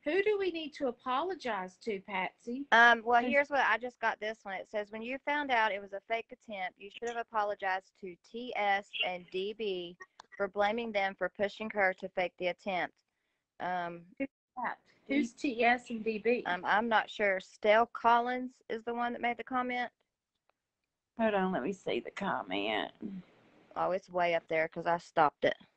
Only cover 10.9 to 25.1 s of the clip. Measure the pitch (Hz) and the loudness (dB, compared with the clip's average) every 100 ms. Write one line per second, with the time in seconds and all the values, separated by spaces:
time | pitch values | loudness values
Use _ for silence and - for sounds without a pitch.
10.9 | 202 196 190 180 - 202 - 220 208 190 | 0 -2 -2 -6 -2 -4 -2 -6 2 2
11.9 | 185 185 - 180 _ 180 175 - 180 156 | 2 -6 -2 -4 _ -4 -4 -4 -2 -4
12.9 | _ _ _ _ _ _ _ 143 180 175 | _ _ _ _ _ _ _ -4 -4 -4
13.9 | 170 170 - 269 _ _ - 226 - _ | -10 -16 -8 -8 _ _ -8 -6 -6 _
14.9 | _ - 277 240 - 302 226 233 240 - | _ -2 0 0 -2 -4 2 2 2 -2
15.9 | 226 220 214 202 170 - 180 147 190 233 | -6 -4 0 2 2 0 -2 2 2 4
16.9 | 214 - - 208 190 - - 214 214 233 | 2 0 0 0 0 -4 -2 4 6 4
17.9 | - 233 233 240 254 254 - _ 226 226 | 2 4 6 4 -4 -6 -12 _ -8 -6
18.9 | 233 240 240 233 233 226 254 247 247 240 | -4 -4 -2 -4 -4 -4 -2 -2 -4 -6
19.9 | _ _ _ _ _ _ _ _ _ _ | _ _ _ _ _ _ _ _ _ _
20.9 | _ _ - 226 202 185 175 131 196 - | _ _ 0 2 2 0 0 -2 -4 -4
21.9 | 113 - - 190 127 101 98 104 107 82 | -4 -4 -6 -4 -4 -4 -4 -2 -4 -4
22.9 | _ 104 185 - _ _ _ _ - 165 | _ -12 -12 -14 _ _ _ _ -4 -2
23.9 | 190 - 180 175 165 - 160 160 - 165 | -2 -4 -2 2 0 0 0 0 -2 -2
24.9 | 170 - | -2 0